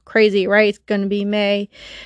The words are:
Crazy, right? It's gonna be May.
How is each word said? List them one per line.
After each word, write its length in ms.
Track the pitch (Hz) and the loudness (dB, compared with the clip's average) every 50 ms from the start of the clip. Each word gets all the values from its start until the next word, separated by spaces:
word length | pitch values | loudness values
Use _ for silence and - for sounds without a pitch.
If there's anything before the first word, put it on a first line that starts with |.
| _ | _
Crazy, 440 | - - 226 214 214 196 202 185 190 | -4 0 2 2 2 2 0 0 2
right? 220 | 196 208 214 208 | 2 2 2 2
It's 80 | 214 - | 0 -4
gonna 280 | _ - 208 202 196 | _ -6 -4 -4 -2
be 180 | 196 202 202 202 | -2 -4 -4 -4
May. 460 | 202 208 208 208 202 202 202 202 202 _ - - - - - - | -4 -2 -2 -2 -2 -2 -4 -4 -8 _ -20 -20 -20 -20 -20 -20